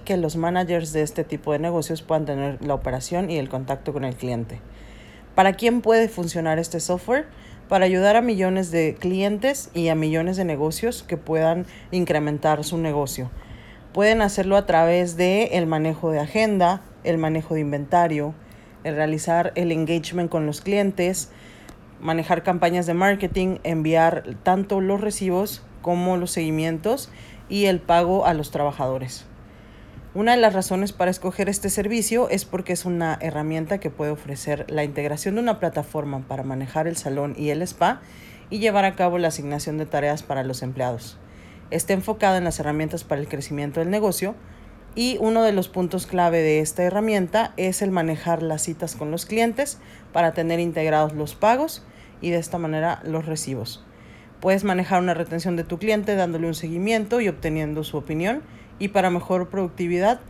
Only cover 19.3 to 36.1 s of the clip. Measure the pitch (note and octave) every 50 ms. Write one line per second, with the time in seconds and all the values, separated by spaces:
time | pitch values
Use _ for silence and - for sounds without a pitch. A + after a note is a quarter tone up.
19.3 | E3 E3+ E3+ - - - F3 E3+ E3 D#3+ E3 D3+ E3+ E3+ D#3 - E3+ F3+ F3 E3
20.3 | - E3 D#3 D3+ D3 - - G3 G3+ G3+ G3+ G3 G3 - F3 F3 F#3+ F#3 - -
21.3 | - - - - - - - - - - - - - - - D#3+ E3 E3 D#3+ -
22.3 | F3+ E3 D#3+ G3 F3+ F3 F3 E3+ E3+ F3+ F3 E3+ E3+ E3+ F#3+ G3 G3+ G3 G3+ F3
23.3 | - F#3+ F#3 F#3 F#3 - - D#3 E3 D#3+ D#3 D#3 E3 D#3+ E3 E3 D#3+ D#3 - -
24.3 | - - - F#3 F#3 F#3+ G3 G3+ G#3 G3 F#3+ F#3+ G3 G3+ A3 G#3+ G3+ - G3+ F#3
25.3 | F3 F3+ G3+ G#3 - - - - - - - F3 F3 F3 F3+ F3+ F#3 F3+ F3 F3+
26.3 | - - E3 D#3 D#3 D#3 D#3+ E3 E3 D#3+ D#3 G#3 A#3+ C#4 - - - - - -
27.3 | - - - - F#3+ G3+ G3+ G3 F#3 F3 - - E3+ E3+ F3 E3+ F#3 G3 - D#3+
28.3 | E3+ D#3 D3 B2+ - C#3 C#3+ D3 C#3 - C#3 B2+ C3 C3 B2+ B2+ - - - -
29.3 | - - - - - - - - - - - - - - - - - F#3 G#3 A#3
30.3 | A#3+ B3 A#3 G#3+ F#3+ F#3+ F#3 - F#3 F#3 G3 G3+ - - F#3 F#3 F3+ F#3 - F#3
31.3 | F3+ - G3+ F#3 G3+ G3+ - G3+ F#3+ G#3+ G3 G#3 A3+ A#3 G3+ - A3+ A#3 B3 -
32.3 | - F#3+ - - - F3+ F#3 - F3+ E3+ - F3+ F3 E3+ E3+ D#3+ D3+ - D#3 E3
33.3 | D3 D3+ D3+ D#3 D#3+ D#3+ D#3+ D#3 G3+ G3 G3 D#3+ - - D3+ D3+ D3+ D3 - C#3+
34.3 | C#3 C3+ - - D3 C#3+ - - D3+ D3+ D3+ D3 C#3 C#3+ C#3+ D3 D3 D3 - G3
35.3 | G3 A3 A#3+ A#3+ G#3+ - - E3 - - D3 - - D#3 D3 D3